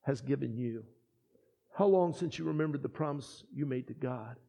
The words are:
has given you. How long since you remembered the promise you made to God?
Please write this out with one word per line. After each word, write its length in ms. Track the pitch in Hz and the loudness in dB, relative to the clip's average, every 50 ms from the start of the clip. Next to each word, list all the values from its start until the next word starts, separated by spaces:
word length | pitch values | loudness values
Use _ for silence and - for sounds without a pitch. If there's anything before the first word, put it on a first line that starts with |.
has 180 | _ 139 139 - | _ 0 -2 -2
given 360 | - 131 139 139 139 120 110 | 2 0 0 0 0 -4 -2
you. 280 | 117 123 120 113 113 107 - _ _ _ _ _ _ _ _ _ _ _ _ _ _ _ _ - | -2 -2 -4 -4 -6 -10 -14 _ _ _ _ _ _ _ _ _ _ _ _ _ _ _ _ 0
How 120 | - 196 | 4 6
long 280 | 202 190 185 180 170 165 | 6 8 6 6 4 2
since 240 | - 175 156 - - | 0 -2 -4 -2 -2
you 80 | 160 | -2
remembered 360 | 156 156 151 156 156 147 139 | -2 0 0 0 0 0 -2
the 60 | 135 - | -4 -4
promise 560 | - - 156 147 143 147 127 - - - - _ 262 | -2 -2 -2 -2 -2 -4 -6 -10 -16 -20 -20 _ -4
you 120 | 139 147 | -4 -2
made 220 | 139 131 127 131 - | -2 -2 -4 -4 -6
to 60 | 113 | -8
God? 420 | - - 127 127 120 110 110 117 - _ | -4 -4 -4 -4 -4 -8 -12 -14 -16 _